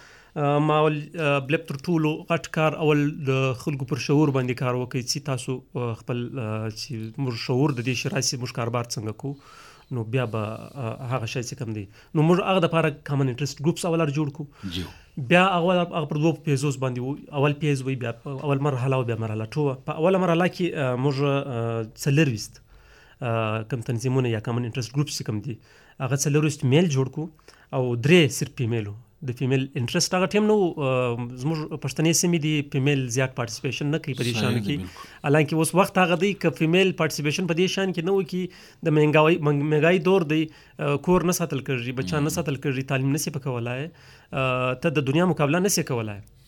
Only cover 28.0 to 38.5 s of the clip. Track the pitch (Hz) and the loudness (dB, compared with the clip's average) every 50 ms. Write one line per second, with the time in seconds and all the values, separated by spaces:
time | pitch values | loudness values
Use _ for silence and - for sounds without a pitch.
28 | 113 139 170 180 160 131 - - 151 - - - 127 110 117 117 107 101 101 110 | 2 4 6 6 6 4 2 -2 -6 -6 -4 -4 -2 -2 0 -2 -2 -4 -8 -12
29 | 123 _ _ - - 127 120 - 139 123 135 135 131 135 - 147 120 120 - 180 | -16 _ _ -12 -10 -8 -6 -4 0 0 2 0 0 -2 -4 -4 -4 -2 0 0
30 | 165 - - 185 180 185 190 208 214 214 214 208 190 170 - 156 143 131 131 127 | 0 0 0 0 0 2 2 2 4 4 4 4 4 2 0 0 0 0 2 2
31 | 127 123 120 117 123 120 127 127 127 151 165 156 151 - 160 147 - 139 - - | 2 0 -2 -2 -4 -8 -6 -4 -4 -2 -2 -2 -4 -6 -8 -6 -6 -4 -2 0
32 | 156 165 165 - - 180 170 170 143 156 151 151 143 143 - 139 131 143 147 139 | 2 2 4 4 2 2 2 2 2 0 0 0 -2 -2 0 0 2 2 2 2
33 | 131 123 117 127 135 127 - - 120 113 - - - 139 113 - 156 143 151 160 | 0 0 0 0 0 0 -2 -4 -6 -6 -6 -6 -6 -6 -4 -4 -2 -2 -2 -2
34 | 160 - 127 123 123 117 113 113 107 - 107 117 104 98 - 87 92 87 - - | -2 -4 -4 -2 -2 -2 0 0 0 0 0 0 0 -2 -4 -4 -6 -10 -14 -18
35 | - - - - - 151 156 156 156 143 165 156 160 147 - 170 196 - - 196 | -20 -20 -14 -6 0 2 4 4 4 2 2 0 0 2 4 2 2 2 4 2
36 | 180 165 175 165 180 208 190 - - 170 147 - 170 160 165 185 190 190 175 - | 2 4 2 2 2 0 0 0 0 -2 0 0 2 2 4 4 4 4 2 0
37 | 160 156 - - 143 151 139 - 185 160 170 160 185 180 - 190 196 190 175 180 | 0 -2 0 -2 -2 -2 -2 0 -2 0 0 2 0 0 0 0 -2 -2 -2 -2
38 | 160 180 196 196 196 - - 180 185 175 | 0 0 0 0 0 -2 -4 -6 -6 -6